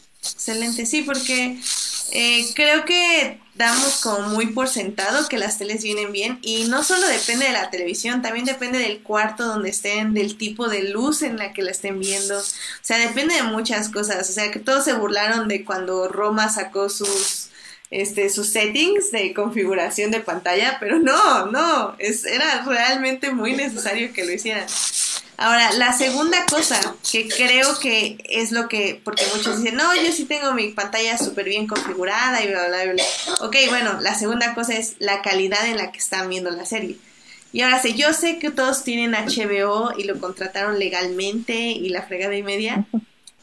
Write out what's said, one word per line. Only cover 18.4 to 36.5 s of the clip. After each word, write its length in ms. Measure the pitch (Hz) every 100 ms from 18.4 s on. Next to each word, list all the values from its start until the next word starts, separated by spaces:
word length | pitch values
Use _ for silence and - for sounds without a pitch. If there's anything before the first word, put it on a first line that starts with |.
| 208
settings 600 | 226 214 247 339 403 -
de 220 | 226 185
configuración 760 | 190 208 233 185 185 175 202 208
de 100 | 220
pantalla, 560 | 220 175 180 185 240 262
pero 180 | 208 330
no, 460 | 262 311 392 240 190
no, 500 | 254 330 285 208 -
es, 260 | 208 - -
era 380 | 254 311 262 254
realmente 640 | 240 247 269 262 262 277
muy 220 | 254 220
necesario 580 | 262 277 214 208 208 233
que 140 | 202 175
lo 60 |
hicieran. 320 | 180 220 214 180 - - - - - - -
Ahora, 340 | 226 233 226
la 180 | 226 247
segunda 540 | 247 262 262 320 349 349
cosa 340 | 302 320 226 175 175 -
que 160 | 226 226
creo 520 | 233 247 254 277 -
que 400 | 262 220 208 - -
es 220 | 226 226
lo 160 | 233 233
que, 320 | 220 196 -
porque 200 | - 208 196 214
muchos 220 | 214 214
dicen, 160 | 233 240
"No, 200 | 330 359
yo 160 | 330
sí 140 | 320 -
tengo 280 | 302 277
mi 140 | 247 214
pantalla 500 | 214 202 220 226 233
súper 280 | 196 202 185
bien 200 | 208 214
configurada 760 | 208 196 185 185 214 254 247
y 40 | 208
bla, 180 | 190 175
bla, 160 | 180
bla, 100 | 185
bla". 100 | 185 - - - -
Ok, 160 | 220 269 254
bueno, 300 | 240 226 190
la 120 | 196
segunda 400 | 214 214 240 233
cosa 220 | 233 233 226
es 220 | 226 -
la 240 | 202 196
calidad 420 | 202 190 190 208 226
en 120 | 220
la 140 | 185
que 60 | -
están 320 | - 190 185
viendo 220 | 185 180